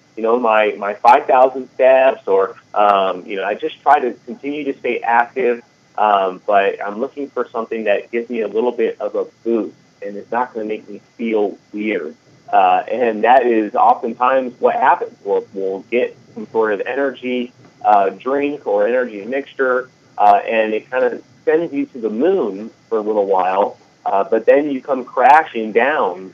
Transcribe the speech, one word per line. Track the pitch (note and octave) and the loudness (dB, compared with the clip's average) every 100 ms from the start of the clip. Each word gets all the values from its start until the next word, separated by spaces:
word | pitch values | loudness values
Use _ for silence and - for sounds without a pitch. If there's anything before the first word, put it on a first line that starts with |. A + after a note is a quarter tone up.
| _ - | _ -4
you | |
know, | A2+ A#2+ | 0 2
my, | A#2 G#2+ G#2+ G2 | 2 2 2 -2
my | G2+ | -6
five | G#2 - - - | 2 4 4 4
thousand | C3 C3 C3+ B2+ - | 4 4 2 -10 2
steps," | C3 C3 C3 B2+ - | 4 6 4 0 0
or, | F#2+ F#2+ - _ | 0 0 -6 _
um, | G#2 G#2 G2 F#2+ F2+ A2+ | 0 2 4 0 -4 -8
you | G2 | -8
know, | G2 | -6
"I | |
just | G#2+ D#3 - | -6 -8 -4
try | F#3 F#3 | 2 2
to | B2 - - | 2 -6 -14
continue | A2 C#3 D3+ C#3 | -12 -10 -8 -8
to | C3 | -6
stay | B2 A#2 | -6 -4
active, | - A#2+ A#2+ C3 A#2+ A#2 - _ _ - | 0 0 0 -2 -2 -2 -8 _ _ -2
um, | G#2+ G2+ F#2+ F#2 - | 2 2 0 -4 0
but | G2+ G2 - G2+ | 2 2 -2 -8
I'm | G#2 | -8
looking | B2 C#3+ C3+ | -8 -8 -8
for | B2 A#2+ | -8 -6
something | A#2 A2+ A2+ G#2+ | -8 -6 -6 -2
that | G2+ - | -2 -4
gives | A#2+ A#2 | -8 -6
me | A#2 | -6
a | G2+ | -4
little | G#2+ B2 | -2 -2
bit | B2 A2 - | -2 -4 -4
of | G#2 G#2 | -6 -6
a | F#2 _ A#2 | -8 _ -4
boost, | A2+ F2 - _ _ | -4 -4 -12 _ _
and | G2+ G2+ | -14 -14
it's | - | -6
not | A#2 B2 | -6 -4
gonna | A2+ G#2+ | -6 -8
make | G#2+ - | -8 -10
me | G2+ - - | -20 -20 -8
feel | A2+ A2 G2+ - _ | -4 -2 -2 -6 _
weird." | G#2 G#2+ F#2+ D2+ - _ _ - | -8 -6 -4 -8 -12 _ _ -2
Uh, | G2+ F2+ F2+ - | 2 4 2 -2
and | A2+ A#2+ G#2+ | -2 -2 0
that | A2 C3+ A#2+ | 4 4 4
is | A2+ G#2 - | 2 0 2
oftentimes | A2 B2+ A#2+ A#2 B2 C3+ B2+ - | 2 2 -2 -2 0 0 -2 -2
what | A#2+ - | -2 2
happens. | C3+ F3 - - | 2 2 -2 -10
We'll, | G2 F#2+ - | -4 -4 -4
we'll | G2 F#2+ F#2+ - | -6 -6 -6 -4
get | A#2 B2 - - | -4 -4 -6 -18
some | A#3+ G#2+ | -16 -6
sort | A2+ A2 | -2 0
of | G2 - | -2 -4
energy, | C3 C#3 B2 B2+ B2 A#2+ _ - _ | -4 -4 -4 -6 -6 -6 _ -20 _
uh, | G#2 G#2 G2 | 2 4 2
drink | F#2+ B2+ C#3+ C#3+ C#3+ A#2 | -2 -4 -2 -2 -4 -2
or | G2+ G#2 | 0 0
energy | B2+ B2 G#2 | 0 -4 -8
mixture, | G#2+ C#3 - - C3 B2+ B2+ _ _ - | -8 -8 -8 -4 -2 -2 -4 _ _ 2
uh, | G#2 G2+ - | 4 4 2
and | A2+ G#2+ | 0 0
it | G#2+ - | -4 -4
kinda | B2+ B2 A#2 - _ - | -2 -2 -2 -12 _ -2
sends | D#3 D#3+ | 0 0
you | C#3+ C3+ | -4 -6
to | B2+ | -6
the | A2 | -6
moon | G#2+ E3+ F#3+ A2+ F#2+ A2 - _ | -2 0 0 -2 -6 -14 -18 _
for | A2 | -4
a | |
little | G#2+ G#2 G2 | 0 0 2
while, | F#2 F#2 F#2+ G2+ - _ _ - | 0 2 0 0 -4 _ _ -4
uh, | G2 - | -2 0
but | A2+ B2 | 0 4
then | C#3 D3 | 2 2
you | C3 | -4
come | D3 C3 B2 | -4 -6 -4
crashing | C3 B2+ D3+ D#3 A#2 G#2+ | 2 6 6 4 -4 -2
down, | A2+ C3 D3+ G2+ F2+ F#2 | 0 2 2 -2 -4 -12